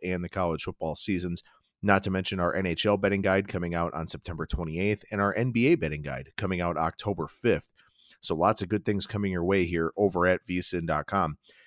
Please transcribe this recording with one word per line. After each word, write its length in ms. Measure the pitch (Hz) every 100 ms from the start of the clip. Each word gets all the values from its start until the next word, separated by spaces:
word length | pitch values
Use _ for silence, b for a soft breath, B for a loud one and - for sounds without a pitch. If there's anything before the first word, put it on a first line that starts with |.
and 180 | 92 90
the 60 | 87
college 360 | 101 87 80
football 320 | - 85 80 76
seasons, 460 | - 92 87 87 b b b _
not 220 | 101 95
to 80 | 98
mention 300 | 95 92 95
our 120 | 87
N 120 | 80 92
H 200 | 82 104
L 120 | 104
betting 240 | 98 98
guide 260 | 95 95 98
coming 260 | 92 85
out 200 | 85 85
on 160 | 78 80
September 360 | - - 82 80
twenty-eighth 600 | - 82 82 101 107 -
and 120 | 104
our 120 | 101
N 200 | 101 123
B 140 | 117 127
A 80 | 170
betting 260 | 76 76
guide 320 | 71 65 67 -
coming 240 | 95 92
out 160 | 87 78
October 520 | 82 - 107 85 76
fifth. 420 | - 117 80 - b b b b b
So 160 | - 80
lots 260 | 90 113
of 60 | 90
good 160 | 104
things 240 | - 101 -
coming 240 | 104 101
your 140 | 90 85
way 180 | 98
here 300 | 85 85 82 -
over 320 | 101 90 90
at 180 | 92 -
V 140 | 90
sin 260 | - 87 82
dot 220 | 76 73
com. 300 | 101 85 76 b b